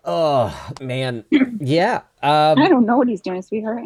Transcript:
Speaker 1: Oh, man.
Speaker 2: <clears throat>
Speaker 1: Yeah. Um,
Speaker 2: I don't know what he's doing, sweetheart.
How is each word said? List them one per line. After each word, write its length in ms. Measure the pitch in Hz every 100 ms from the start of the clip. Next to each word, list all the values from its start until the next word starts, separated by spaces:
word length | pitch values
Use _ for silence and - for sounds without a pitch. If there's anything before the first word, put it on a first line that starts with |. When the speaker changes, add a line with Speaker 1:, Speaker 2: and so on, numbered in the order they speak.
Speaker 1:
Oh, 680 | - 170 156 139 117 - - 131
man. 440 | 131 127 131 120 -
Speaker 2:
<clears throat> 60 | 285 262 226
Speaker 1:
Yeah. 440 | 135 160 202 233 - _
Um, 360 | 143 151 151 156
Speaker 2:
I 80 | 330
don't 180 | 269 214
know 100 | 240
what 120 | 247
he's 120 | 202
doing, 200 | 190 185
sweetheart. 420 | 180 220 220 233